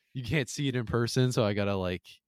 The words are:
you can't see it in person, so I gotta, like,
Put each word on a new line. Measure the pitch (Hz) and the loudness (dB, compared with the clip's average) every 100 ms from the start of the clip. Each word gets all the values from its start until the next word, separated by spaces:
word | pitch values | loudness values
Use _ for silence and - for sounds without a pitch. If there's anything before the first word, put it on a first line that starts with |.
| _ | _
you | 135 | -10
can't | 113 156 120 | -2 -2 -2
see | - 139 | -2 -2
it | 123 | -2
in | 113 | 0
person, | 117 117 127 127 | 0 2 2 2
so | 123 | 4
I | 104 | 2
gotta, | 104 101 98 | 2 0 0
like, | 90 90 - - | -2 -4 -8 -20